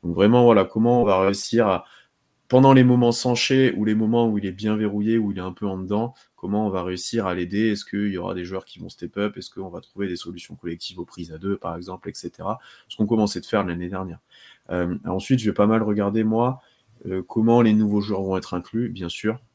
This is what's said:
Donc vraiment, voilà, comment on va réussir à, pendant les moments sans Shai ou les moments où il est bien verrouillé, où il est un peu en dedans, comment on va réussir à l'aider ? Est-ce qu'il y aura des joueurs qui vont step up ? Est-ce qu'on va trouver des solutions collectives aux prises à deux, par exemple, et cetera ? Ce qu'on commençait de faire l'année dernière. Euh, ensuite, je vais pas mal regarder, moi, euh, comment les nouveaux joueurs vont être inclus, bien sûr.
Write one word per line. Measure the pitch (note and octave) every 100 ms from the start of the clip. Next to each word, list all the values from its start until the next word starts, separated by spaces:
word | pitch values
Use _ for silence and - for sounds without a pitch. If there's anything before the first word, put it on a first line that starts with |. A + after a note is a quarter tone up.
Donc | F2
vraiment, | E2+ G2+ B2
voilà, | A#2+ G#2+
comment | F#2+ A2 A#2 B2
on |
va | A2 F#2+
réussir | F#2+ G2 - A2+ A2
à, | F2+ - - _ _ _ _ _
pendant | B2+ C3+
les | C3
moments | B2 B2 A#2+
sans | A#2 B2+
Shai | A#2+ - C3+ C3 F#2+
ou |
les | G#2
moments | G#2+ A2 A#2 A#2
où | G#2+
il |
est | G2
bien | F#2 G#2+ G#2+
verrouillé, | G#2+ G2+ G#2 A2+
où | G#2
il | F#2+
est |
un | F2+
peu | F2 G#2
en | F#2+
dedans, | F#2+ G#2 A#2 - _ _
comment | F#2 G#2 G#2+
on |
va | F#2+
réussir | F2+ F#2 - A2+ G2
à |
l'aider ? | F2+ F2 G2+ A2
Est-ce | G#2 -
qu'il | G2+ G#2
y | F#2+
aura | F2+
des | F#2
joueurs | F2 F#2+ -
qui | -
vont | F2
step | - F2 -
up ? | G#2 G#2
Est-ce | -
qu'on | - F#2+
va | E2+
trouver | - - G2+
des | F2
solutions | E2+ F2 -
collectives | C#2 F2 E2+ - F2+
aux | E2+
prises | - E2
à | D#2+
deux, | F#2+ G2
par | F2 E2+
exemple, | F2+ F#2 -
et |
cetera ? | - F2+ _ F2+ A2 - - _
Ce | -
qu'on | G#2
commençait | A2+ G#2 F#2
de | -
faire | G#2+
l'année | F#2+ E2+ F2+
dernière. | F#2+ F#2+ E2 _ _ - _ _
Euh, | F2+ F2 F2 -
ensuite, | F#2 - C3
je | G#2+
vais |
pas | G2 G#2
mal | A2
regarder, | G#2+ G#2 G2+ G#2+
moi, | A2 A2 A#2+ C3 _ _ _ _ -
euh, | F#2+ F#2
comment | - A2+ A#2+
les | A#2
nouveaux | G#2+ G#2+ G#2
joueurs | G2+ G2
vont | F#2+ F#2+
être | -
inclus, | F2+ F2 A2 A#2+
bien | F#2 F2
sûr. | - G#2+ A#2 _